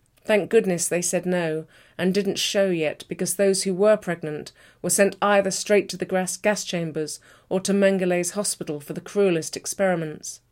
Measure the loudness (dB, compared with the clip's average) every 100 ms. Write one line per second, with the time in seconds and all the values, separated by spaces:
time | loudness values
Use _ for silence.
0 | _ _ 0 0 4 2 2 -2 0 -2
1 | 0 -2 0 0 0 -4 -6 -20 _ -2
2 | 0 0 0 -2 -2 2 2 2 -2 -4
3 | -10 -6 -4 2 2 2 0 2 4 4
4 | 0 -6 -6 -8 -12 _ -20 -8 -2 2
5 | 2 2 2 4 2 -2 2 2 2 -6
6 | -4 -2 -2 -2 -2 -2 -4 -6 -4 -6
7 | -6 -10 _ -20 -4 -2 2 4 4 4
8 | 2 0 -2 -4 -4 -6 -8 -8 -8 -12
9 | -6 2 2 2 -2 -8 -8 -2 0 0
10 | -4 -10 -14 -16 _